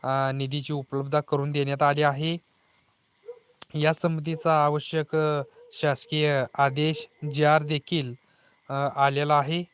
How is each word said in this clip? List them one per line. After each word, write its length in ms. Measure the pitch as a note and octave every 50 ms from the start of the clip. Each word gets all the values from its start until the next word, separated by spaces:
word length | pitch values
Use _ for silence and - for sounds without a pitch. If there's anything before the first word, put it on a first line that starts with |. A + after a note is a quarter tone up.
अ, 300 | - C3 C3+ C3+ C3+ C3+
निधीची 400 | C3+ C3+ C#3 C3 C#3 D3 C3 -
उपलब्धता 480 | D3+ C#3+ C3 _ - C#3 C#3 C#3 D3 D3+
करून 300 | D3 - D3+ C#3+ C#3 D3
देण्यात 320 | D3 C#3+ C#3 C#3 C#3+ C3+
आली 200 | D3+ C#3+ C#3+ D3
आहे. 340 | D3+ C#3+ C#3 C#3 D3+ D#3+ E3+ E3+ _ _ _ _ _ _ _ _ _ _ _ _ _ _ _ _ _ - - _ _ _ _ _ - _ -
यासंबंधीचा 880 | D3+ D3+ D#3 D#3+ - - E3+ D#3+ D#3 D3+ D#3+ E3 D#3 - E3 D#3+ D3+ D3
आवश्यक, 520 | D3 D3 D3+ - - - D#3 D3+ _ -
अ, 260 | D#3 D#3 D3+ D3+ D3 C3+ - _ - - -
शासकीय 720 | - - - D3 C#3 - - - D3+ D3+ D3+ D3 C#3+ C3+ B2+ - - -
आदेश, 500 | C#3 C#3 C3 C#3+ D3+ D#3 D#3 D3+ - _ _ _ - D3+ C#3
जीआर 280 | D3 D3+ D3 D3+ D#3
देखील, 520 | D3+ D3+ D#3 D3 _ - F3+ D#3+ C3+ B2 B2 _ _ _ _ _ _ _ _ _ _ _
अ, 180 | C3+ C#3 C#3+ C#3 -
आलेला 420 | C#3+ C#3 C#3 C#3 C#3+ D3 D3 D3+ D3
आहे. 240 | C#3 C#3 E3 E3+ F3 _